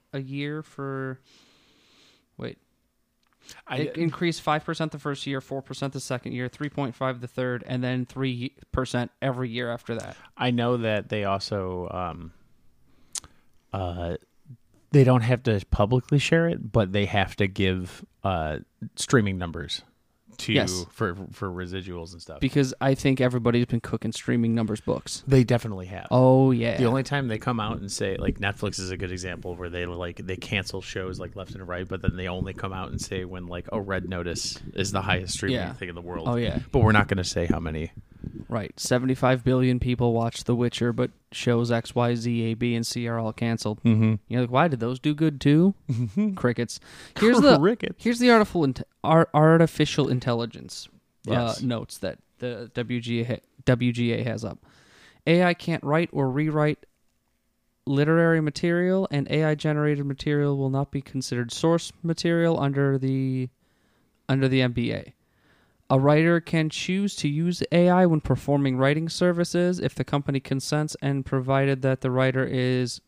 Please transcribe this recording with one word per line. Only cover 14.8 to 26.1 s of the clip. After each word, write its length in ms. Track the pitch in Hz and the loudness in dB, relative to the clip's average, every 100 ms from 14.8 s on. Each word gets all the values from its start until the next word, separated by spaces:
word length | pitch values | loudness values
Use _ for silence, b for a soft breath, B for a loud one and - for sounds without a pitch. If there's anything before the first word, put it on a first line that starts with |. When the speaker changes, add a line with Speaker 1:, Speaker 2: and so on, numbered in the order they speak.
| _ | _
Speaker 2:
they 100 | 143 | 6
don't 200 | 127 127 | 6 6
have 200 | 113 127 | 4 0
to 180 | 117 104 - | 2 -2 0
publicly 460 | - 104 127 - 143 | 0 2 2 2 0
share 300 | - 165 170 | 4 2 2
it, 240 | - 107 | -2 -2
but 200 | 117 95 | 0 2
they 140 | 101 101 | 0 0
have 280 | 104 95 - | 0 0 0
to 120 | 98 | -2
give, 560 | 95 95 92 90 - - _ | 2 0 0 -4 -12 -20 _
uh, 360 | 98 87 78 73 - _ - | -4 -2 -2 -6 -10 _ -16
streaming 420 | - - 127 101 92 | -10 2 2 4 -2
numbers 460 | 87 80 71 - - _ _ _ _ - | -6 -8 -10 -12 -14 _ _ _ _ -12
to 140 | - | 0
Speaker 1:
Yes. 340 | 107 95 92 85 | 0 0 -4 -8
Speaker 2:
for, 260 | - 107 92 95 | -4 -4 -4 -12
for 180 | - 98 | -10 -8
residuals 600 | 90 90 95 92 87 82 | -6 -8 -8 -10 -12 -12
and 100 | 85 | -16
stuff. 180 | - 73 | -18 -4
Speaker 1:
Because 320 | 135 147 131 - | -2 2 0 0
I 140 | 135 | 0
think 260 | 135 139 131 | 2 2 2
everybody's 460 | 123 123 117 117 120 | 2 2 2 2 2
been 140 | 117 | -2
cooking 320 | - 113 117 | -4 -6 -6
streaming 420 | - - 123 113 | -6 -2 0 2
numbers 260 | 113 110 107 | 0 -2 -4
books. 440 | - - - - - | -2 -4 -4 -12 2
Speaker 2:
They 180 | 131 | 4
definitely 420 | 113 120 113 95 92 | 4 2 -2 -10 -10
have. 200 | 92 - | -12 0